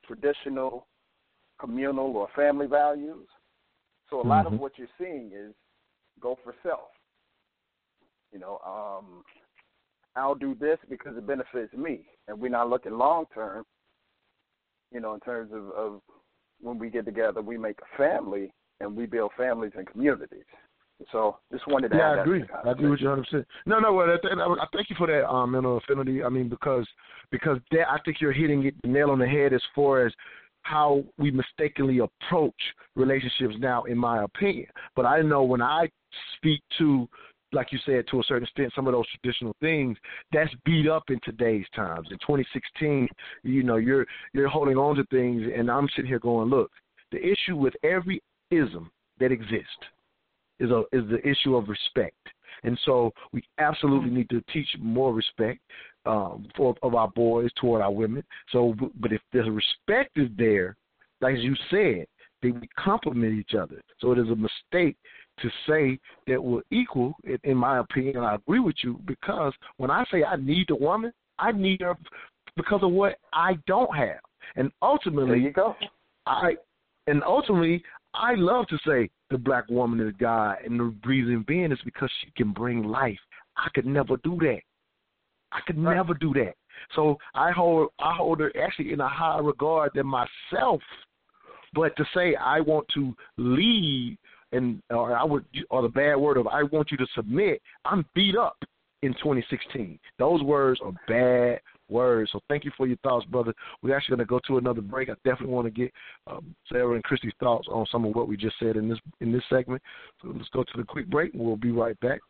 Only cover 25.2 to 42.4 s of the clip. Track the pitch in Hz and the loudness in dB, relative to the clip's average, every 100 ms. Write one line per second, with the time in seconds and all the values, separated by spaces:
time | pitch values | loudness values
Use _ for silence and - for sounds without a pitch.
25.2 | - 127 123 127 127 120 - 139 131 131 | 2 2 2 2 0 0 0 -2 0 -2
26.2 | 123 131 123 120 147 131 110 _ - - | -2 -2 -2 -4 -2 -2 -2 _ -20 -20
27.2 | - 127 160 131 - 160 165 147 - 151 | -8 -4 0 -2 2 2 2 0 -2 0
28.2 | 151 135 160 143 139 139 120 135 147 135 | 0 2 2 2 0 -2 0 2 4 4
29.2 | 127 147 143 127 - - 143 135 120 - | 4 4 4 2 0 2 4 4 2 -2
30.2 | - - - _ - 151 147 143 139 - | -20 -20 -20 _ -4 2 4 2 0 -2
31.2 | 147 131 - - 151 - 135 127 117 _ | 0 0 -4 -2 -4 0 2 2 2 _
32.2 | - 175 151 - - - - - 131 135 | -2 2 2 -2 -10 -10 -10 0 2 2
33.2 | 123 123 123 107 127 123 123 120 120 113 | -2 -2 -2 -2 -2 -2 -2 -2 0 0
34.2 | 101 - 202 - - - - - 123 151 | -2 0 -2 -2 -8 -16 -6 0 2 4
35.2 | 156 143 131 123 123 156 165 _ _ - | 4 4 4 4 2 2 0 _ _ -18
36.2 | - - 156 147 _ - 156 135 120 - | -18 -2 0 0 _ 2 4 4 0 -10
37.2 | - _ _ 143 123 131 - 131 113 131 | -20 _ _ -4 -2 -6 0 0 2 -2
38.2 | 113 127 120 - 131 - 135 123 113 - | 0 -2 -2 -4 -2 0 0 2 0 -4
39.2 | 123 117 117 - 156 156 131 107 - - | -6 -4 -6 -4 0 0 0 -4 -10 -18
40.2 | - 151 156 123 - 165 156 156 - 127 | -2 0 0 -2 2 4 4 2 -2 -6
41.2 | - 113 117 110 92 - 95 82 80 92 | -6 -2 0 0 -4 -6 -6 -6 -10 -10
42.2 | - 143 | 0 0